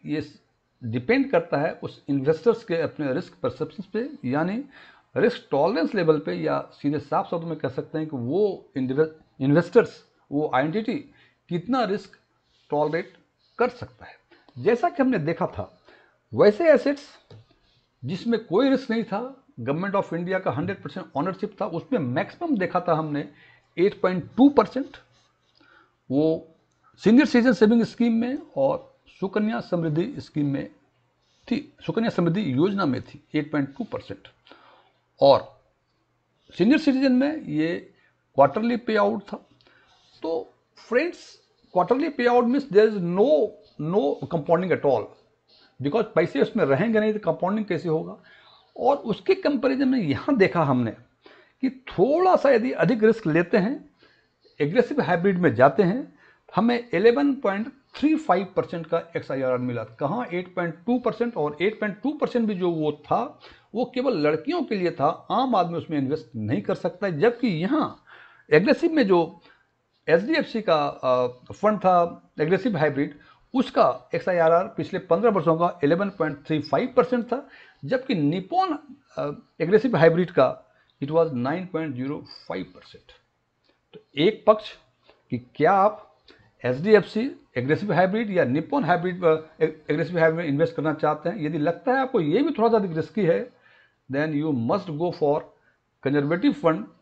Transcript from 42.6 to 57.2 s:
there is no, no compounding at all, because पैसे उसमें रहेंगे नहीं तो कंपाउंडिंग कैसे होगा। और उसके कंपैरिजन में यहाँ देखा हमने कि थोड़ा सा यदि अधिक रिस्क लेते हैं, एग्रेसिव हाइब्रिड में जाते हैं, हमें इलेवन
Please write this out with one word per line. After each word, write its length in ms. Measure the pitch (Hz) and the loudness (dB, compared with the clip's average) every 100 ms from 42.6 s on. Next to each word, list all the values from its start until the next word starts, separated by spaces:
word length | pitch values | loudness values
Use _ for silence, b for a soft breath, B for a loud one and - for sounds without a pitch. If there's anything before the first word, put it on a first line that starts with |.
there 240 | - 185 220 | 2 4 4
is 120 | 208 | 2
no, 480 | 170 180 247 302 - - - _ | -2 2 4 4 2 -4 -20 _
no 220 | 151 190 277 - - 170 | -2 0 0 -4 -6 -6
compounding 360 | 143 170 180 | 0 0 2
at 140 | 135 143 | 0 2
all, 180 | 120 101 - _ _ _ b b _ | 0 -2 -16 _ _ _ b b _
because 220 | 131 220 | -2 -2
पैसे 380 | - - 170 277 | 0 0 0 0
उसमें 240 | 240 220 147 | 0 0 0
रहेंगे 340 | 139 233 214 | 2 2 2
नहीं 140 | 214 | 0
तो 60 | 208 | -2
कंपाउंडिंग 460 | 190 160 175 214 208 | -4 -2 -2 -4 -2
कैसे 240 | 170 175 | -4 -2
होगा। 280 | 156 170 190 b b b b b - | -4 -4 -16 b b b b b -2
और 160 | - 285 | 0 0
उसके 400 | 233 196 - 381 | -2 -6 0 0
कंपैरिजन 520 | 302 285 262 269 269 | 0 0 -2 0 0
में 120 | 262 | 0
यहाँ 380 | 170 131 - 277 | 0 -2 0 2
देखा 260 | 185 175 | 4 2
हमने 280 | 143 127 117 101 _ _ b b b b | 0 2 0 -6 _ _ b b b b
कि 80 | 262 | -6
थोड़ा 680 | - - - 220 311 370 330 | -6 -12 0 2 4 4 4
सा 140 | 277 | 4
यदि 220 | 247 240 | 2 0
अधिक 320 | 262 165 233 | 0 0 4
रिस्क 240 | 214 226 165 | 2 2 0
लेते 300 | 151 170 220 | 0 2 0
हैं, 320 | 190 285 - _ b b b _ _ _ | 0 -4 -12 _ b b b _ _ _
एग्रेसिव 400 | 147 214 - 294 | 0 2 2 0
हाइब्रिड 360 | 151 180 190 180 | 0 0 0 2
में 180 | 170 110 | 0 4
जाते 280 | 131 139 | 4 4
हैं, 320 | 185 233 294 b b b b - | 0 0 -6 b b b b 0
हमें 340 | 233 240 240 | 0 0 -2
इलेवन 400 | 165 220 240 | 2 4 4